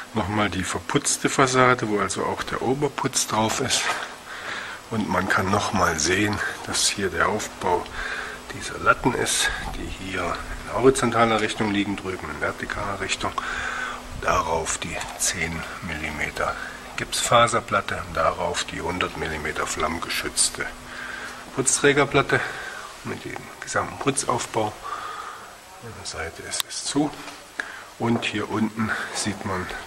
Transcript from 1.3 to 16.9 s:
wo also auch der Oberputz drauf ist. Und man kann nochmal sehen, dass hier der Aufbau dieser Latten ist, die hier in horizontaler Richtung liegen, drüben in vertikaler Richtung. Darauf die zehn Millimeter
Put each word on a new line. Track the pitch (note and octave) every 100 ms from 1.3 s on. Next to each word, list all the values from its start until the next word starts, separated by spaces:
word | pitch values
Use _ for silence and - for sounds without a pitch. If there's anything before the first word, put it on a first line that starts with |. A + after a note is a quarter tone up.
| - C3 B2+ B2+ B2 A2
wo | G2+
also | F#2+ - -
auch | -
der | - -
Oberputz | - D3 C#3+ - C3+ - -
drauf | G#2+ A3 -
ist. | B2+ - - - - - - - - - - - -
Und | A2+ G2
man | F2+ F#2+
kann | G2+ F#2+
nochmal | G#2 - F#2+ F2+ D#2+
sehen, | F2 F#2+ G#2 G2 - - -
dass | - -
hier | - F#2+
der | E2+ -
Aufbau | G#2+ - - - - - - - - - - -
dieser | - - -
Latten | - - C3+ A#2
ist, | A2+ - - - -
die | - - - F#2+
hier | F#2 F2+ - - - -
in | G2+
horizontaler | C3 C3 A#2+ A2+ A#2 A2
Richtung | G#2+ - G#2+
liegen, | G2+ G2+ F#2+
drüben | F#2 F2+ D#2+
in | D2+
vertikaler | D2 - - G2+ G2+ G2
Richtung. | F#2+ - F#2+ - - - - - - - - -
Darauf | - E2 - D#2+ D#2 -
die | F2 D#2 - -
zehn | - F#2+ D#2+ E2 - -
Millimeter | E2+ D#2+ D2+ D2 D#2 - - - - - -